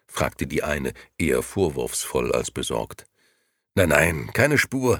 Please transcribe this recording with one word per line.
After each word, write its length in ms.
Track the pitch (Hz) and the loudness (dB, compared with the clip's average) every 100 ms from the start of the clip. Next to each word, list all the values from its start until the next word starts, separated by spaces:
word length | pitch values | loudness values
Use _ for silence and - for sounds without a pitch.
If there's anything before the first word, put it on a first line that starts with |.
| _ | _
fragte 400 | - 67 - 67 | -2 -2 -2 -6
die 160 | 76 | -4
eine, 300 | 76 73 64 - - - | -2 -2 -4 -8 -12 -2
eher 260 | 80 62 | 0 0
vorwurfsvoll 880 | - 101 90 67 58 - - 64 60 | -2 0 0 0 -4 -6 -4 -2 0
als 180 | 57 - | -2 -2
besorgt. 560 | - 64 58 53 - - _ _ _ _ _ _ - | -6 -6 -4 -6 -12 -20 _ _ _ _ _ _ 2
„Nein, 140 | 87 | 4
nein, 440 | 73 82 80 58 | 6 4 0 -4
keine 240 | - 143 139 | 2 4 4
Spur“, 420 | - 135 127 | 0 0 0